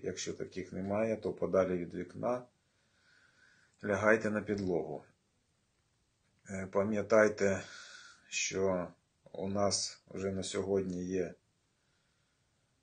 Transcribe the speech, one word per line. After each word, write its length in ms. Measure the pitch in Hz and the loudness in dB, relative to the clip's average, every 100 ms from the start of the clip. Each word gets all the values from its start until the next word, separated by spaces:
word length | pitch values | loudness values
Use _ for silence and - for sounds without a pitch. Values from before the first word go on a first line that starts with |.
якщо 300 | 92 - - | -8 -6 -6
таких 400 | - 104 92 90 | -6 -8 -8 -8
немає, 440 | 90 98 101 113 104 | -6 -2 0 0 0
то 160 | 92 | -4
подалі 440 | 87 85 95 90 90 | -2 2 4 4 0
від 160 | 85 | -4
вікна, 480 | 87 - 101 117 123 - _ _ _ _ _ _ _ _ _ _ _ _ _ | -8 -10 -6 -4 -4 -6 _ _ _ _ _ _ _ _ _ _ _ _ _
лягайте 460 | 107 98 107 110 107 | -2 2 6 6 4
на 100 | 107 | -2
підлогу. 640 | 101 101 95 85 76 73 - _ _ _ _ _ _ _ _ _ _ _ _ _ - | -2 -2 0 0 -2 -8 -12 _ _ _ _ _ _ _ _ _ _ _ _ _ -10
Е, 180 | 95 92 | -8 -2
пам'ятайте, 880 | 101 104 107 101 110 107 104 98 92 - - - - - - - | 0 2 0 6 8 8 6 2 2 -4 -14 -18 -20 -20 -20 -8
що 600 | - - 95 95 92 82 - _ _ - | -4 -2 0 2 0 -4 -10 _ _ -16
у 160 | - 95 | -8 -4
нас 540 | 101 101 - - - _ | 2 2 2 -4 -8 _
вже 220 | 95 95 | -6 -4
на 100 | 95 | -2
сьогодні 600 | 92 101 95 98 92 90 | -4 -4 0 2 0 -4
є 300 | 90 92 85 - _ _ _ _ _ _ _ _ _ _ _ _ _ _ | -2 -2 -2 -6 _ _ _ _ _ _ _ _ _ _ _ _ _ _